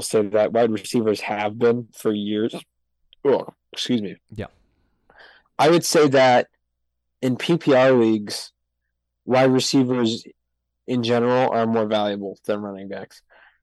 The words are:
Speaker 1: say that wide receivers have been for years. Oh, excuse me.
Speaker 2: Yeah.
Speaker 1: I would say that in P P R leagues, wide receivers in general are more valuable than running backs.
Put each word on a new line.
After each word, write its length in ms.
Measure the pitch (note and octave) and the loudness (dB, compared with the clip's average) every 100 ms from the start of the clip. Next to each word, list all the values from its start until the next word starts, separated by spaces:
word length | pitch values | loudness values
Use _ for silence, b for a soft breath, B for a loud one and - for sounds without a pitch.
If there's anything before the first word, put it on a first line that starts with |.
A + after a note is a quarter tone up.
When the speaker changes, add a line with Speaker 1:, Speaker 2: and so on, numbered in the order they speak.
Speaker 1:
say 220 | - A2 | -2 -2
that 280 | G#2 G#2+ G#2 | 0 0 0
wide 200 | A2+ A#2 | 2 0
receivers 500 | G#2+ - B2 A2 G2+ | -2 -4 -2 -2 -2
have 360 | - G#2 G#2+ A2 | -4 -6 -6 0
been 280 | A#2+ A#2+ A#2 - | 0 0 -6 -8
for 160 | A2+ | -4
years. 440 | G#2 G2+ G#2+ A2+ C3 - _ _ _ _ _ | -4 -4 -4 -4 -6 -18 _ _ _ _ _
Oh, 240 | C#3+ A2 - _ _ | 0 0 -2 _ _
excuse 300 | - - B2 | -12 -4 -4
me. 140 | G2+ F2+ _ | -4 -14 _
Speaker 2:
Yeah. 140 | G#2+ G2+ _ _ _ _ _ _ b b b b - | -14 -14 _ _ _ _ _ _ b b b b 0
Speaker 1:
I 100 | C#3+ | 2
would 160 | E3+ - | 2 2
say 220 | E3+ D3+ | 2 4
that 380 | C3+ C3 B2 - _ _ _ _ _ _ _ | 4 6 4 2 _ _ _ _ _ _ _
in 140 | C3 B2 | -4 -4
P 180 | - E3 | -2 -2
P 180 | - C3 | 2 4
R 160 | C3 | 6
leagues, 600 | B2+ A2+ A2 G#2 - - _ _ _ _ _ _ _ - | 6 4 2 -2 -12 -14 _ _ _ _ _ _ _ -2
wide 260 | B2+ C3 | 2 4
receivers 720 | C3 A#2+ C#3 B2+ B2+ A#2 A2+ - _ _ _ _ _ - | 2 2 0 0 0 -2 -2 -10 _ _ _ _ _ -6
in 160 | B2+ | -4
general 480 | A#2 A#2+ A#2+ B2+ C3 | 0 0 0 0 0
are 160 | A#2 A2+ | 0 -2
more 180 | A2+ G#2+ | -2 -2
valuable 540 | G#2+ G#2 G2+ G2 G2 - | -2 -2 -6 -10 -12 -8
than 160 | G#2 | -6
running 260 | G#2 G2 G2 | -6 -14 -14
backs. 320 | G2 F#2+ - _ b b b | -14 -16 -20 _ b b b